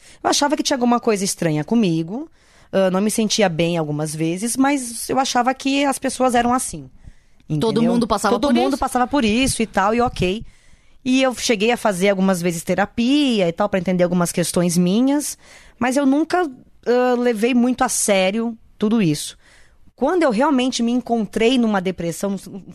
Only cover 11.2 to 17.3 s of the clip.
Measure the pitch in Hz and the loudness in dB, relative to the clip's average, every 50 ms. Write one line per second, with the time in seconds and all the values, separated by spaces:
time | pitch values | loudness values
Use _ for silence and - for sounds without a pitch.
11.2 | 269 262 233 - - - 233 190 208 233 240 - - 220 196 170 185 202 202 185 | 2 2 0 0 0 0 0 2 2 0 0 0 0 -2 0 0 2 2 2 2
12.2 | 190 190 190 170 170 180 165 170 - - 180 175 202 202 - - 233 247 285 294 | 2 2 2 0 0 -2 -4 -4 -4 -2 -2 -2 -2 -2 -2 -2 0 2 2 2
13.2 | 294 262 233 208 180 170 165 - 208 202 - 190 175 190 185 175 175 175 175 180 | 2 2 2 2 0 0 0 0 -2 -2 -2 -2 0 0 0 2 2 2 2 2
14.2 | 175 170 - 185 165 - - 185 175 180 160 180 180 175 190 226 254 269 285 294 | 0 0 0 -2 -2 -2 0 0 0 2 2 2 2 2 2 2 2 2 2 0
15.2 | 269 - - - - - - - - - - - 233 254 240 285 285 269 269 294 | -2 -4 -10 -14 -18 -20 -20 -20 -20 -18 -8 -4 -2 0 0 2 2 2 2 2
16.2 | 320 - - 359 359 285 254 - - - - _ - 220 240 247 247 254 247 240 | 0 0 0 0 0 -2 -6 -10 -20 -20 -20 _ -2 0 2 2 2 2 2 2
17.2 | 240 240 | 0 0